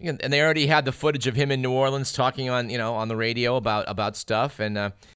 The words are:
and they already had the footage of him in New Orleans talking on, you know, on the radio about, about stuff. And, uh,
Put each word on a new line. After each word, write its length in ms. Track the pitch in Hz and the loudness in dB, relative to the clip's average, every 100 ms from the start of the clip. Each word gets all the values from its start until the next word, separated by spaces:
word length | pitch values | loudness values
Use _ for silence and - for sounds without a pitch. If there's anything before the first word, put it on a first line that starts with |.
and 180 | 170 131 | -8 -4
they 220 | 135 143 | 0 2
already 260 | 156 156 143 | 4 4 4
had 160 | 151 | 4
the 80 | 131 | 2
footage 360 | - 151 143 127 | 0 -2 0 0
of 80 | 120 | 0
him 140 | 139 | 0
in 120 | 131 | 0
New 100 | 127 | 0
Orleans 400 | 127 135 139 131 | 2 2 0 -4
talking 380 | - 127 131 127 | 0 0 0 -2
on, 200 | 123 120 | -2 -2
you 80 | 123 | -2
know, 160 | 113 | -2
on 140 | 110 110 | -2 -2
the 80 | 110 | -2
radio 400 | 113 117 120 127 | 0 0 2 2
about, 300 | 110 107 - | 0 0 -2
about 300 | 101 104 - | -2 -4 -4
stuff. 420 | - 110 139 - | -2 0 0 -2
And, 180 | 107 104 | -4 -2
uh, 140 | 101 - - | -4 -6 -20